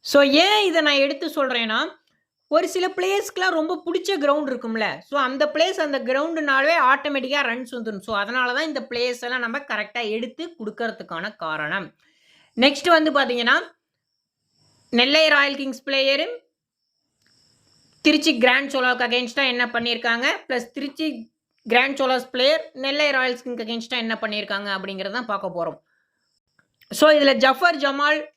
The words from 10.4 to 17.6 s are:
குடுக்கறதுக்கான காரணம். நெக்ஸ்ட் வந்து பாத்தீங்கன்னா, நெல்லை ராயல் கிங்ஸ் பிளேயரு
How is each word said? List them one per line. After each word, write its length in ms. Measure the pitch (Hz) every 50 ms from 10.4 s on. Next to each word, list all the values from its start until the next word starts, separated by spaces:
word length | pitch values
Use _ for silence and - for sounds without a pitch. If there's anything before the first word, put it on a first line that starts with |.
| 330 339 - _
குடுக்கறதுக்கான 720 | 220 208 214 - 233 226 220 - 180 - 175 165 180 214 214 _ 170
காரணம். 420 | 160 156 156 151 151 175 196 175 147 _ _ _ _ _ _ _ _ _ _ _ _ _
நெக்ஸ்ட் 340 | 226 240 285 285 277 - 349 339
வந்து 160 | 320 311 311 262
பாத்தீங்கன்னா, 400 | 285 269 233 247 240 233 240 269 330 - - _ _ _ _ _ _ _ _ _ _ _ _ _ _ _ _ _ _ _ _ _ _ _ _
நெல்லை 320 | - 240 247 269 285 311 320 311 294
ராயல் 240 | 285 277 285 277 277
கிங்ஸ் 220 | 277 269 254 - _ 277
பிளேயரு 380 | 277 269 269 269 277 277 330 466 480 480 _ _ _ _ _ _ _ _ _ _ _ _ _ _ _ _ _ _ _ _ _ _ _ _